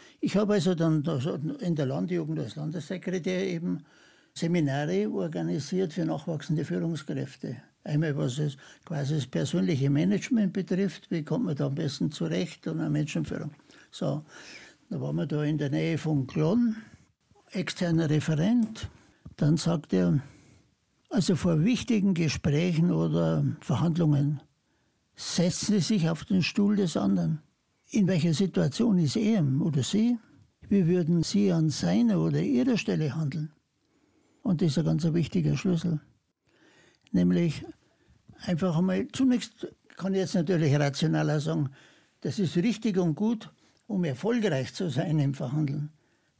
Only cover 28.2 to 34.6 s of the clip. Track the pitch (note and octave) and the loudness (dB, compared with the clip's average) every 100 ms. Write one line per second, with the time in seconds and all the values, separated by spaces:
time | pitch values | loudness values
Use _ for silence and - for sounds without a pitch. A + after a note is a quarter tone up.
28.2 | E3+ D#3 F#3+ G3 D#3+ - A#3 F3+ D3+ - | 2 2 2 2 0 2 2 4 2 2
29.2 | G#3+ A3 C#3 C3+ E3 C#3 A#2 G3+ A#3 A#3+ | 2 2 2 2 0 0 0 2 2 0
30.2 | - - _ _ - G3+ E3 F3+ E3 E3+ | -4 -20 _ _ 0 2 4 4 4 2
31.2 | D#3 G3 G3+ E3+ D#3+ - F3 G3 A#3 F3+ | 2 2 2 4 2 2 0 2 2 2
32.2 | E3 D3 F3 B3 B3+ A3+ - F3 D3+ D3+ | 2 0 2 2 2 0 0 -2 -2 -2
33.2 | D3+ D3+ D#3 - _ _ _ _ _ _ | -4 -4 -8 -10 _ _ _ _ _ _
34.2 | _ _ - E3 | _ _ -2 2